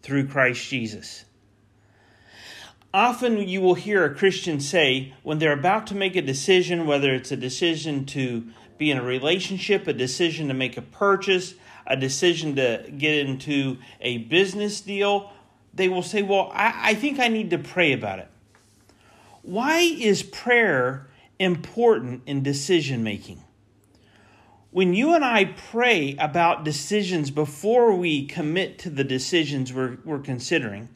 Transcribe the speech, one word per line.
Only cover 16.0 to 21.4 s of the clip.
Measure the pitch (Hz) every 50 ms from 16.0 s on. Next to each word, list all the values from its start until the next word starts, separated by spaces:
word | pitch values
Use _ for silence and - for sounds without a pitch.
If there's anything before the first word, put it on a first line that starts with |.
| 175
say, | 175 - 214
"Well, | 202 190 202 196 185 - -
I, | - 202 226 226 - - 214
I | 220
think | 214 220 294 277 -
I | 247 233
need | 226 220 214 175
to | 175 160
pray | 135 - - 180 175 156 131
about | 113 110 104 95 95
it." | 95 - _ _ _ _ _ _ _ _ _ _ _ _ _ _ _ _ _ _ _ - - _
Why | _ - 180 208 247 285 311 330
is | 349 339 320 277 247 214 196 -
prayer | - - - - - 233 247 240 233 202 156 131 123 127 131 135 139 - _ _ _ _ _
important | _